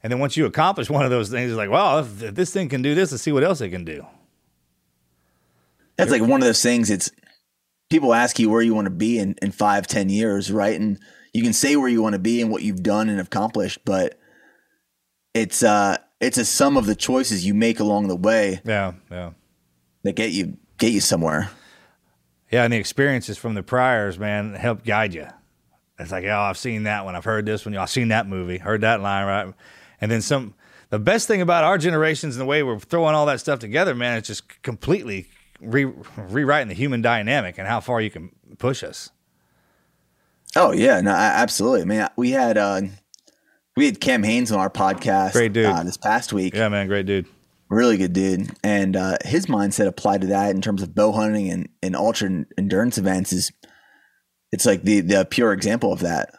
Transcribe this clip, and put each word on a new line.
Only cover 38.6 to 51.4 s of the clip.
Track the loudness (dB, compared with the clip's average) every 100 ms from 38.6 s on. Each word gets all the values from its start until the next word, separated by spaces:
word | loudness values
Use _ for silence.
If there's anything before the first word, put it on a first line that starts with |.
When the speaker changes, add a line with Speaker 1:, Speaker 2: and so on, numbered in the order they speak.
| -4 -4
Speaker 1:
us. | -8 -14 -18 _ _ _ _ _ _ _ _ _ _ _ _ _ -4 4
Speaker 2:
Oh, | 4
yeah. | 6 4 4
No, | 2
a-, | 4
absolutely. | 4 2 0 0 2 2
I | 2
mean, | -2 -2 -2
we | 0
had, | 2 2 2
uh, | 2 0 -4 -10 _ -20 _ _ _ _ _ 0
we | 0
had | 2
Cam | 0 0
Hanes | 2 0 0
on | 0
our | -2
podcast, | 0 0 0 0 0 2
Speaker 1:
Great | 2 2
dude. | 2 2
Speaker 2:
uh, | 2
this | -4 -4
past | -2 -2 -2
week. | -2 -2
Speaker 1:
Yeah, | 0 0
man, | 0 -2
great | -2 0
dude. | -2 -4 _ _ _ _
Speaker 2:
Really | 2 4 4
good | 2
dude. | 2 2 0 -4 -4
And, | 0 2 2 0
uh, | 0 -2 0
his | -2 0
mindset | 0 0 0 0
applied | 0 -2 0
to | 0
that | 0 0
in | 0
terms | -2 -4
of | -4
bow | 0 2
hunting | 2 -2 -2